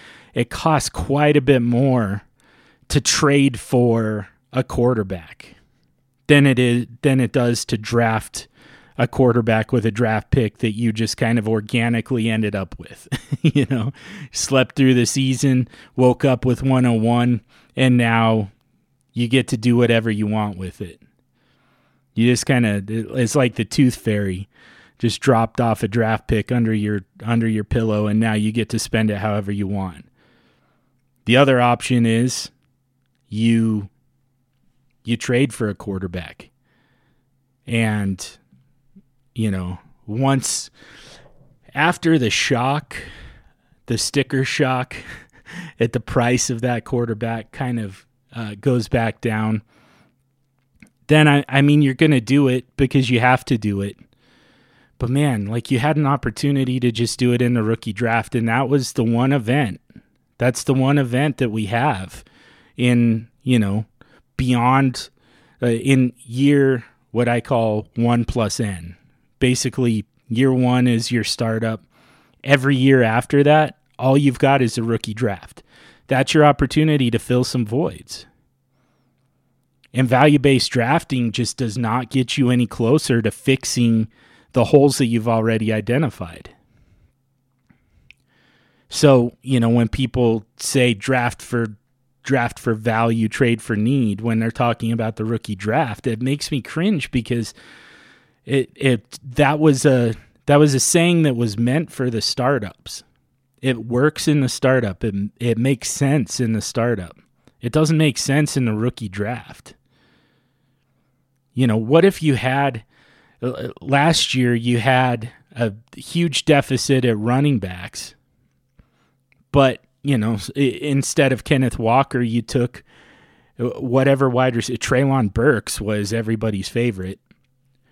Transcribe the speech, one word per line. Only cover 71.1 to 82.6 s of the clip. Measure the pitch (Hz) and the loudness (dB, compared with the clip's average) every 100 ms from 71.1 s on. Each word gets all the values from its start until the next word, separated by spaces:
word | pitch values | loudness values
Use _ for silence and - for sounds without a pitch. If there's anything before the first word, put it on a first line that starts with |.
your | 123 | -2
startup. | 107 - 113 113 113 110 _ _ _ _ _ _ | -4 -4 -4 -2 -4 -6 _ _ _ _ _ _
Every | 117 139 135 135 | 2 2 4 2
year | 135 131 | 4 6
after | 113 113 - 143 | 4 0 0 2
that, | 143 151 151 - _ - | 4 4 2 -6 _ -4
all | 131 139 | 2 4
you've | 143 120 | 2 2
got | 139 139 | 2 2
is | 120 120 | 2 -2
a | |
rookie | 113 113 - | -4 -4 -6
draft. | 107 120 92 - - _ _ - _ _ | -4 -4 -4 -14 -20 _ _ -20 _ _
That's | 131 127 | 0 2
your | 156 147 | 6 6
opportunity | 139 139 - 156 147 123 | 6 0 2 2 2 0
to | 110 | -2
fill | - 123 | 0 0
some | 123 127 107 | 0 -4 -4
voids. | 123 175 - - - - _ _ _ _ _ _ _ _ _ _ _ _ _ _ _ _ | -4 -4 -8 -18 -20 -20 _ _ _ _ _ _ _ _ _ _ _ _ _ _ _ _
And | 117 127 | -2 2
value-based | 127 147 143 135 131 - | 6 6 6 4 2 0
drafting | 127 117 160 - 131 117 | -2 0 -2 -2 -2 -2
just | 104 117 - | -2 -4 -4
does | 120 104 | -6 -4
not | 117 120 117 | -2 -2 -2
get | 131 123 - | -2 -2 0
you | 123 | 2
any | 123 | 2